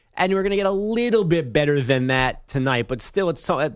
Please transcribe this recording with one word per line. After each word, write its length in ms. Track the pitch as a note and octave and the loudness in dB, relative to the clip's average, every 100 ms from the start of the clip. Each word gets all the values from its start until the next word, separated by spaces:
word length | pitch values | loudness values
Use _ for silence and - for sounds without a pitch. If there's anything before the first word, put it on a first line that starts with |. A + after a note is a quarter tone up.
| _ - | _ -4
And 180 | F#3 | 0
we're 100 | F#3+ | 0
gonna 140 | G3 G3+ | 0 0
get 80 | G3 | 0
a 60 | |
little 520 | G3 G#3 A#3 A#3+ A3 | 0 -2 0 2 2
bit 300 | F3 E3+ C3 | 2 0 2
better 280 | D3 D3 D3 | 0 2 2
than 260 | B2 C3 B2+ | 2 2 2
that 400 | C3 B2+ - - | 2 0 -2 -6
tonight. 400 | C#3 C3 B2 A#2 | -4 0 0 -2
But 140 | B2 | -6
still, 280 | - G3 F3+ | -4 -2 -2
it's 140 | D#3 | -2
so, 160 | - C3+ D3+ | -4 -2 -2